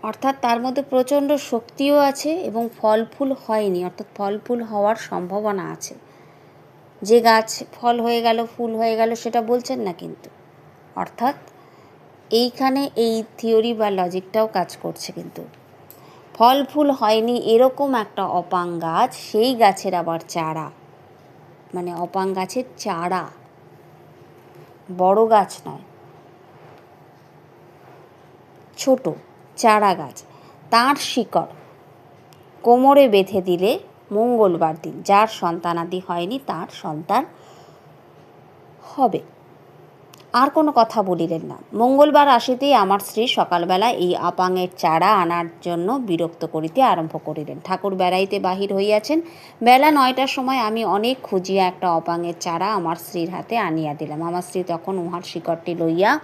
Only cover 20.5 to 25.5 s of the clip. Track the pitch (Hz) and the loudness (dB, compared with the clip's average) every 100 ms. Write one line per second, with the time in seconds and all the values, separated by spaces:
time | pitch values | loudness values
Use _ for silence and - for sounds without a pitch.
20.5 | 160 151 - - - - - - - - | -6 -8 -14 -20 -20 -20 -20 -20 -20 -20
21.5 | - - 180 175 170 175 190 190 185 185 | -20 -12 -10 -8 -8 -6 -2 -2 -2 -4
22.5 | 254 254 - 220 170 175 185 160 - - | -4 -8 -10 -8 -4 -4 -4 -6 -16 -20
23.5 | _ - - - - - - - - - | _ -20 -20 -20 -20 -20 -20 -20 -20 -20
24.5 | - - - - 180 185 202 226 220 190 | -20 -20 -20 -16 0 4 4 6 4 4